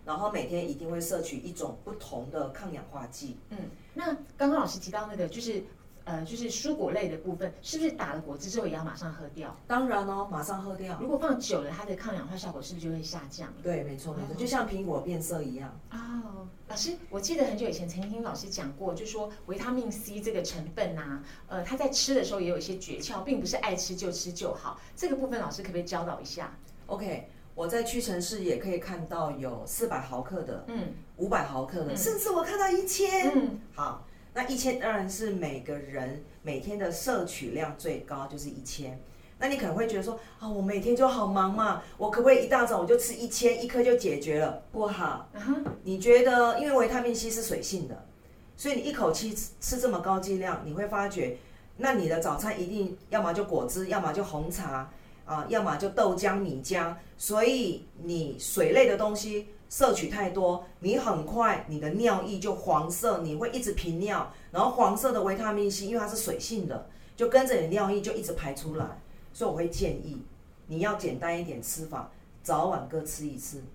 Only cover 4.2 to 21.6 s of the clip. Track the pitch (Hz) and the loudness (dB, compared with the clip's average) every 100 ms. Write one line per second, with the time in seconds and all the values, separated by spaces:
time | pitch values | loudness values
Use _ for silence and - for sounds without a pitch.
4.2 | - - 285 302 220 185 185 214 214 196 | -8 0 2 4 0 -4 -6 -6 -6 -4
5.2 | 165 233 233 202 - - - - - 165 | -4 -4 -4 -6 -8 -16 -20 -16 -8 -6
6.2 | 160 233 240 - 302 302 175 208 180 160 | -6 -6 -4 -4 -2 -2 0 0 -2 -4
7.2 | 185 170 185 - - 311 320 - 160 151 | -6 -4 -4 -6 -8 0 0 0 -4 -4
8.2 | - - 190 226 - 160 160 - 165 156 | -8 -10 -6 -4 -2 -4 -6 -6 -10 -10
9.2 | 147 160 143 - - 247 262 202 196 196 | -12 -10 -12 -12 0 2 4 2 0 -2
10.2 | 202 156 151 190 196 190 285 165 269 294 | -4 -4 -4 -6 -6 -8 -8 -6 -2 0
11.2 | 320 247 - 175 143 160 202 190 220 190 | 2 0 0 -2 -2 -8 -6 -6 -6 -6
12.2 | - 185 190 170 - 175 160 165 156 170 | -6 -8 -8 -10 -10 -8 -6 -6 -6 -10
13.2 | 139 - - - 135 131 143 135 160 - | -10 -12 -12 -6 -2 -2 -4 -8 -8 -6
14.2 | 139 - 247 262 220 190 180 151 175 165 | -6 -4 0 2 0 -2 -2 -2 -2 -4
15.2 | 160 160 135 127 131 - - 226 233 240 | -2 -4 -4 -6 -10 -12 -12 -10 -6 -6
16.2 | 220 190 185 - - 214 330 349 - 196 | -8 -10 -12 -14 -8 -4 -4 -6 -6 -6
17.2 | 190 330 247 214 233 165 170 180 202 226 | -2 2 2 2 -2 -2 -6 -6 -6 -4
18.2 | 220 170 - - 139 143 190 170 214 220 | -6 -6 -8 -6 -6 -4 -4 -4 -6 -6
19.2 | 208 - - 196 233 254 220 202 208 208 | -6 -8 -8 -6 -2 -2 -2 -6 -8 -4
20.2 | 220 175 - 170 156 - - 160 143 139 | -2 -2 -2 -6 -6 -2 -2 -2 -6 -8
21.2 | - - - 185 | -10 -16 -8 -6